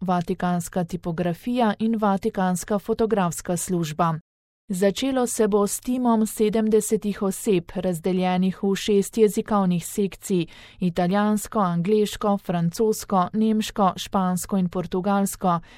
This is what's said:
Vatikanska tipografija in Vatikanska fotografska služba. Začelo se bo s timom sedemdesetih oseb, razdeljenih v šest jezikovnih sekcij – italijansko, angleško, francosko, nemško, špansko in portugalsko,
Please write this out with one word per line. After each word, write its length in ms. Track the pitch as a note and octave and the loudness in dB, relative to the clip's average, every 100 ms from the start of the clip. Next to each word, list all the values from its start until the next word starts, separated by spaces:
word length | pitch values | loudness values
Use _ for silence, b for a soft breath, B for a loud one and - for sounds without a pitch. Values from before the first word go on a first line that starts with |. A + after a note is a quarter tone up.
Vatikanska 840 | F#3 F3+ E3+ F3+ F3+ F3 - F#3+ | -2 -2 -2 -4 -2 -2 -2 -4
tipografija 920 | F3 F3 F3 D#3+ F3 E3+ A#3+ B3 A3 G3+ | -4 -4 -6 -2 -2 -4 -4 0 0 2
in 180 | A3 A3+ | -2 0
Vatikanska 800 | G#3 F#3+ A3+ G#3 F#3 F3+ - G#3 | 0 0 -2 0 0 -2 -2 -4
fotografska 800 | - A3+ A3 G#3+ F3 - - F3 | -2 0 2 2 0 -4 -4 -4
služba. 640 | - F3 D#3 D3+ E3 D#3 _ _ _ _ - | -2 -2 -2 0 0 -2 _ _ _ _ -8
Začelo 580 | F3+ G3+ F#3+ C4 C4 A#3+ | 0 0 2 0 0 0
se 220 | - G#3+ | 2 2
bo 180 | G#3 G3+ | 4 0
s 140 | - | -2
timom 460 | B3 B3+ B3 A3+ A3 | -4 0 2 2 0
sedemdesetih 960 | - G#3+ A3 A3 G#3+ - G#3+ G#3 F#3+ | 0 0 2 4 2 2 -2 -2 -2
oseb, 480 | G3 - A#3 F3+ - | -2 -2 0 0 0
razdeljenih 880 | F#3 F3+ E3 F#3 F#3 F#3 F3+ F#3+ F3+ | -4 -4 -2 -2 0 0 2 0 0
v 120 | G3 | -2
šest 440 | F#3+ - G3+ G3 A#3 | -2 2 2 2 4
jezikovnih 680 | G#3+ A3 - G#3 F#3 F3 - | 4 2 0 0 2 0 -2
sekcij – 600 | - G3 - - F3+ D#3+ B B B | -4 -4 -4 -2 -2 -2 B B B
italijansko, 760 | F3+ F3 F3 G3+ G#3 G#3+ - A3 | -2 0 0 2 2 0 -2 -2
angleško, 800 | F#3 E3+ F3 G#3+ G#3 - G#3 G3+ | 0 0 2 2 2 -2 -2 -2
francosko, 880 | - F3 E3+ - A3 G#3+ - F#3+ F3+ | -2 -2 -2 0 0 0 0 0 0
nemško, 600 | G#3+ A3 A3 - - F#3+ - | 0 2 2 -2 0 0 0
špansko 600 | - G3 F#3 F3+ - G3 | -4 0 0 -2 -2 0
in 120 | F3+ | 0
portugalsko, 920 | F#3 F3 F#3 G3 G3+ G3 - F#3 E3+ B | -2 -4 -2 0 0 0 0 0 0 B